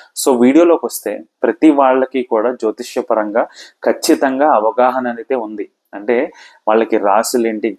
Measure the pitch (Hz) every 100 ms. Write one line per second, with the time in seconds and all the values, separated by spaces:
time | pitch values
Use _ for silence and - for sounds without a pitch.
0 | - - - 123 123 143 175 165 117 -
1 | 104 104 - _ 117 110 156 143 131 131
2 | 131 131 123 113 113 123 110 107 123 -
3 | - 110 107 107 143 - - _ 185 -
4 | - 160 135 131 151 120 107 107 127 131
5 | 123 117 113 131 110 104 98 _ _ 98
6 | 104 120 147 - - _ - 110 113 110
7 | 98 101 113 123 117 107 113